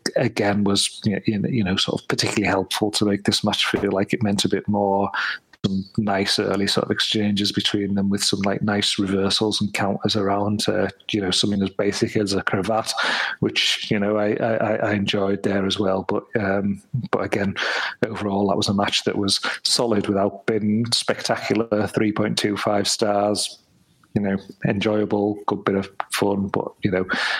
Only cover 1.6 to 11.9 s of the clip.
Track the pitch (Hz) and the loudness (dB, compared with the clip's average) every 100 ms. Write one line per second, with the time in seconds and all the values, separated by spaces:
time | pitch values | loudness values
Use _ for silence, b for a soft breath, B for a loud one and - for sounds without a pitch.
1.6 | 95 98 - - - 131 120 113 101 101 | 0 0 0 -2 -2 0 0 2 0 0
2.6 | 92 - 107 - 104 101 101 101 104 101 | -2 -2 -2 0 0 0 0 0 2 0
3.6 | - 101 101 98 101 - 107 101 - 98 | 0 0 0 0 0 0 0 0 0 0
4.6 | - 104 101 98 98 B B B _ - | 0 0 2 2 0 B B B _ -6
5.6 | - 95 95 - 104 98 101 - 101 98 | -4 -2 -4 -2 0 0 0 0 0 0
6.6 | 98 - - 107 - 110 104 101 104 - | 0 0 0 0 0 0 2 0 0 0
7.6 | - 104 101 101 98 101 - 98 98 98 | -2 0 0 0 0 0 0 0 0 0
8.6 | 107 104 - - 95 98 98 - 110 104 | 0 0 0 0 0 2 2 2 0 0
9.6 | 101 - 101 101 104 107 98 101 101 104 | -2 0 -2 0 0 0 0 0 0 0
10.6 | - 98 98 - - 107 95 - 110 101 | 0 0 0 -4 -4 -2 0 0 0 0
11.6 | 95 - 101 | 0 0 -2